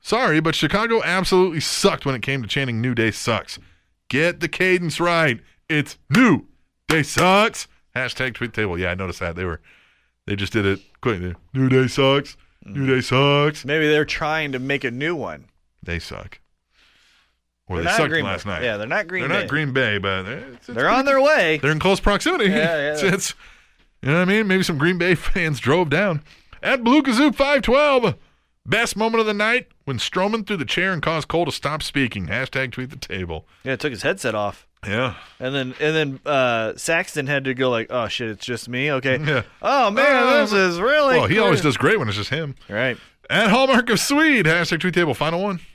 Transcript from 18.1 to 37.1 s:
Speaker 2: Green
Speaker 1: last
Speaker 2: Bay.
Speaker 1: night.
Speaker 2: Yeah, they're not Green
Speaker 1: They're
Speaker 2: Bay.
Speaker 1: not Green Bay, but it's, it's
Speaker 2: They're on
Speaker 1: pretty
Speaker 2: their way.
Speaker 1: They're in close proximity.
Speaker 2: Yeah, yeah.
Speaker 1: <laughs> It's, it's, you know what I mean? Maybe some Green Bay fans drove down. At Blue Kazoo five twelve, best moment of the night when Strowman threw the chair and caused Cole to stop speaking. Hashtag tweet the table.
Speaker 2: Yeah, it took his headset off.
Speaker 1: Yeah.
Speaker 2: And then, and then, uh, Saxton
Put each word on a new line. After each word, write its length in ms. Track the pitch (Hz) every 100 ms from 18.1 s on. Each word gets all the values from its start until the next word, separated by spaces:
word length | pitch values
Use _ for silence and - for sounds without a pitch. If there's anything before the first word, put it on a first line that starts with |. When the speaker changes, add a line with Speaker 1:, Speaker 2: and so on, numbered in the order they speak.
Speaker 2:
Green 120 | 160
Speaker 1:
last 200 | 98 92
Speaker 2:
Bay. 60 | 98
Speaker 1:
night. 120 | 98
Speaker 2:
Yeah, 140 | 123 104
they're 100 | 107
not 220 | 180 175
Green 140 | 180
Speaker 1:
They're 60 | 135
Speaker 2:
Bay. 120 | 185
Speaker 1:
not 80 | 180
Green 240 | 143 147
Bay, 260 | 131 120 104
but 280 | 95 95 95
it's, 280 | 139 269 240
it's 200 | - 117
Speaker 2:
They're 100 | 147
on 160 | 233
Speaker 1:
pretty 20 | 277 269
Speaker 2:
their 20 |
way. 380 | 277 302 175 156
Speaker 1:
They're 140 | 135
in 80 | 156
close 180 | 185 196
proximity. 460 | - 202 302 349 208
Speaker 2:
Yeah, 300 | 185 160 160
yeah. 160 | 143
Speaker 1:
<laughs> 0 |
It's, 100 | 151
it's, 320 | 190 190 - - - - _ _ _ _
you 80 | 127
know 40 | 160
what 40 |
I 20 | 180
mean? 140 | 208 214
Maybe 160 | 190
some 160 | 185 156
Green 200 | 160 185
Bay 180 | 170 175
fans 420 | - - 165 135
drove 320 | 113 160 170
down. 320 | 143 208 156 - - _ -
At 220 | - 262
Blue 180 | 233 285
Kazoo 320 | 277 226 294
five 280 | 208 277 285
twelve, 520 | 220 254 294 262 226 117 - _ _ _
best 320 | - 208 233 190
moment 240 | 226 226
of 60 | 220
the 80 |
night 340 | 208 214 247 247 _
when 140 | - 127
Strowman 480 | - 185 196 226 202
threw 100 | 202
the 80 |
chair 280 | 135 - 185
and 100 | 180
caused 240 | 156 160 143
Cole 160 | 165
to 80 | 170
stop 300 | - 143 151
speaking. 440 | - 143 131 107 90
Hashtag 420 | 110 131 135 131
tweet 180 | 120 127
the 60 | 135
table. 500 | - 98 90 80 - _
Speaker 2:
Yeah, 80 | 127
it 80 | 131
took 100 | 151
his 120 | 113
headset 320 | 139 190 127 107
off. 300 | 104 - _ _ -
Speaker 1:
Yeah. 280 | 104 127 - - -
Speaker 2:
And 120 | 127
then, 200 | 139 127 127
and 160 | 151 156
then, 240 | 151 135
uh, 500 | - 143 127 117 110 -
Saxton 500 | - 165 185